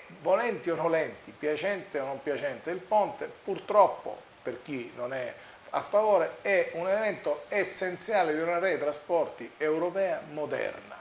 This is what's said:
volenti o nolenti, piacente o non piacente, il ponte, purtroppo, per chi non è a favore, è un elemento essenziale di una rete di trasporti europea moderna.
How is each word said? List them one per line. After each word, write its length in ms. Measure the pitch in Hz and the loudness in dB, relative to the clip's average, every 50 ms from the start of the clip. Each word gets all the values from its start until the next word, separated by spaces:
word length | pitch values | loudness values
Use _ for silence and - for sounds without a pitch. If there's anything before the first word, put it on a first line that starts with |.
| - - - - | -18 -20 -16 -4
volenti 480 | 147 165 190 214 240 240 202 - - 170 | 2 2 4 4 2 0 -2 -2 -2 -2
o 40 | 165 | 0
nolenti, 600 | 156 160 165 165 160 151 127 104 - - - 107 - | 2 2 2 2 2 2 -2 -6 -12 -16 -18 -12 -6
piacente 640 | - 151 151 135 165 196 202 185 151 - - 143 | -4 -2 -2 0 -2 -2 -2 -4 -6 -6 -6 -4
o 60 | 131 | -4
non 160 | 135 139 135 | -4 -6 -6
piacente, 480 | - 151 139 120 143 139 127 113 - 156 | -4 -4 -4 -2 -4 -4 -6 -6 -6 -8
il 80 | 180 185 | -8 -8
ponte, 520 | - - 220 214 196 160 - - - - - - - | -2 2 2 2 2 2 -2 -6 -10 -10 -10 -10 -8
purtroppo, 800 | - 190 160 - - 202 208 185 160 - - - 127 - - - - - - | -6 -6 -6 -2 4 8 8 8 8 6 -2 -8 -10 -10 -10 -14 -20 -20 -10
per 200 | - 131 117 123 | -10 -10 -8 -8
chi 280 | - - 143 127 117 113 113 | -8 -8 -8 -8 -8 -8 -8
non 160 | 120 123 123 | -8 -6 -6
è 220 | 135 131 123 113 - - - - - - - - | -6 -6 -6 -8 -10 -14 -18 -20 -20 -20 -10 -4
a 120 | - 143 | -4 -4
favore, 540 | 139 - - 208 220 214 202 170 160 - - - | -2 2 2 4 6 6 6 4 4 2 -2 -4
è 300 | - 208 196 180 165 - - | 0 2 4 4 2 2 -2
un 140 | 165 175 190 | -4 0 0
elemento 560 | 196 214 220 208 180 131 - 151 147 - - - | 0 2 2 0 -2 -2 -2 -2 -2 -2 -4 -2
essenziale 840 | 208 202 185 - - - 190 185 180 170 - 220 220 196 175 160 151 | 0 0 0 0 -2 -2 -4 -4 -4 -4 -2 2 2 4 4 4 2
di 60 | 156 | 2
una 180 | 165 170 175 170 | 0 0 2 2
rete 180 | 185 190 160 | 2 2 2
di 60 | 131 | 2
trasporti 680 | 143 147 143 - - - 175 165 143 - - - 123 113 - - | 0 -2 -2 -2 -2 0 2 2 2 0 -4 -10 -14 -14 -6 -2
europea 640 | 151 156 156 160 170 175 170 196 196 180 160 139 - 151 | 0 0 2 2 0 0 0 0 0 0 0 -4 -6 -8
moderna. 600 | 147 151 147 135 139 120 110 101 - - - - - - | -6 -6 -4 -2 -2 -2 -2 -4 -6 -8 -14 -16 -16 -18